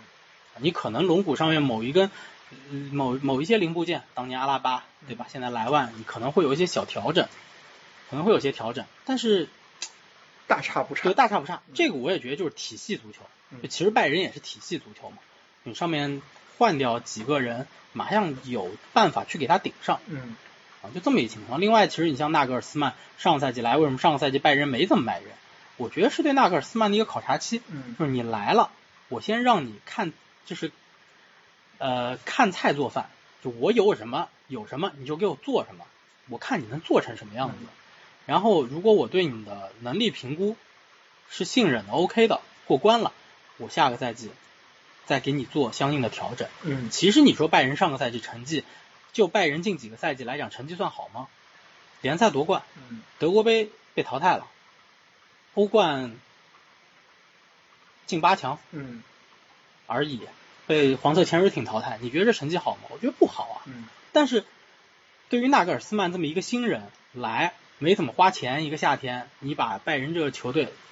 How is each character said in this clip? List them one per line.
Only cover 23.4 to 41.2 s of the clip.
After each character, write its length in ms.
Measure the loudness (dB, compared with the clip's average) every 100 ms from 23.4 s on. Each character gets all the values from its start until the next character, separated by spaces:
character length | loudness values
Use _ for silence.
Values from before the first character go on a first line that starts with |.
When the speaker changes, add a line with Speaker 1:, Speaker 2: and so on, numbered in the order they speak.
Speaker 1:
赛 120 | 2
季 100 | 0
来， 160 | 2 4
为 60 |
什 60 | 2
么 60 | 2
上 160 | 2
个 60 | 2
赛 120 | 0
季 80 | 2
拜 140 | 4
仁 160 | 4 2
没 160 | 0
怎 140 | 2 2
么 40 |
买 160 | 0 -6
人？ 120 | -10 -20 -20 -20 -20 -10
我 120 | -8
觉 140 | 0
得 80 | 0
是 120 | 2
对 100 | 0
纳 160 | 4 4
格 60 | 2
尔 60 |
斯 160 | -2 -2
曼 140 | 0
的 40 | 0
一 20 |
个 40 |
考 160 | -2 -6
察 160 | -4 -4
期。 240 | -2 -8 -8
Speaker 2:
嗯。 280 | -12 -12 -4
Speaker 1:
就 60 |
是 60 | -2
你 120 | -2
来 300 | -2 -4 2
了， 180 | 2 2 _ _ _ -10
我 120 | -8
先 220 | -4 0
让 220 | 2 2
你 160 | 0 -12 -12
看， 260 | -6 -6 -8 _ _
就 100 | -14
是， 160 | -10 -10 _ _ _ _ _ _ _ _ _ _ -8
呃， 400 | -4 -2 -4 -6
看 340 | -6 2 2
菜 220 | 2 -2
做 160 | 0 -2
饭， 180 | -4 -10 _ _ _
就 80 | -10
我 220 | -2 2
有 240 | 4 4 2
什 120 | -4
么， 200 | -6 -8 _ -12
有 200 | -12 -10
什 120 | -6
么， 140 | -6 -8
你 80 | -10
就 100 | -4
给 100 | -4
我 100 | -4
做 280 | -2 -4
什 100 | -4
么， 120 | -14 -20 _ _ _ -14
我 100 | -12
看 220 | -4 -4
你 40 | -4
能 140 | -10
做 200 | 2 2
成 160 | 2 -12
什 100 | -12
么 80 |
样 140 | -6 -6
子。 80 | -8
Speaker 2:
嗯。 60 | -16 -20 -20 -20 -20 _ -2
Speaker 1:
然 140 | 2
后， 220 | 4 4
如 160 | 2 0
果 120 | 4
我 160 | 4 4
对 180 | 0 0
你 180 | -4
的 280 | -12 -14 -14 -12
能 180 | -6 -2
力 120 | -2
评 260 | -4 -8 -4
估 200 | -4 -4 _ _ _ _ _ _